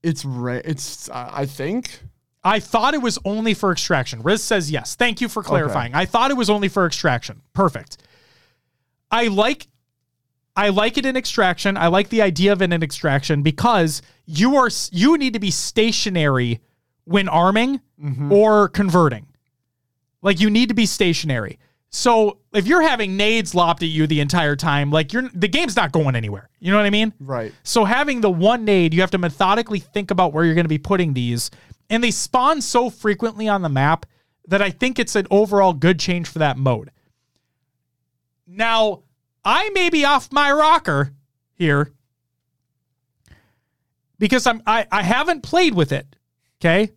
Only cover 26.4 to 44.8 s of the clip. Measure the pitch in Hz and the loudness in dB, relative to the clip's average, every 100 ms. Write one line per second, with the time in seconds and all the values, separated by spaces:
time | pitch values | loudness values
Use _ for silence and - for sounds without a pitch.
26.4 | - _ 170 202 208 208 220 - 135 127 | -14 _ 0 2 2 0 -2 -4 -10 -8
27.4 | 110 - - 233 202 240 294 247 214 170 | -8 -12 -2 0 2 2 0 0 0 2
28.4 | 190 240 214 196 165 160 185 190 175 139 | 2 2 2 2 2 2 0 0 -4 0
29.4 | 190 214 226 208 - 208 202 185 180 151 | 0 0 -2 -8 -6 -8 -4 0 0 2
30.4 | 165 160 165 156 - 196 170 131 120 120 | 0 2 0 -2 -2 0 0 0 -2 -4
31.4 | - - _ - _ 226 240 190 - 254 | -6 -12 _ -20 _ 0 0 -2 -2 0
32.4 | 262 320 - 247 254 - 214 202 226 214 | 2 0 0 0 0 -2 -2 -2 -4 -4
33.4 | 220 196 170 135 139 165 - _ _ _ | -2 0 0 2 2 0 -4 _ _ _
34.4 | - 196 196 - 247 254 240 214 196 196 | -2 0 0 -2 -4 -2 -2 -2 2 2
35.4 | 208 202 190 156 165 175 - 175 165 160 | 2 4 2 4 2 2 0 -4 -4 -2
36.4 | 151 135 135 113 - _ _ _ _ _ | -2 0 -2 -2 -6 _ _ _ _ _
37.4 | _ _ _ _ _ _ _ _ _ _ | _ _ _ _ _ _ _ _ _ _
38.4 | _ 185 226 226 220 190 _ _ _ _ | _ -4 -2 2 0 -2 _ _ _ _
39.4 | 196 277 427 392 349 330 285 285 - 277 | 0 0 0 0 0 2 2 2 0 0
40.4 | 285 294 311 320 247 143 139 - _ _ | 2 2 4 4 2 -2 -2 -6 _ _
41.4 | _ _ 170 143 147 _ _ _ _ _ | _ _ 0 0 -2 _ _ _ _ _
42.4 | _ _ _ _ _ _ _ _ _ _ | _ _ _ _ _ _ _ _ _ _
43.4 | _ _ _ _ _ _ _ _ 208 254 | _ _ _ _ _ _ _ _ 0 2
44.4 | 247 226 - 226 | 2 -2 0 -2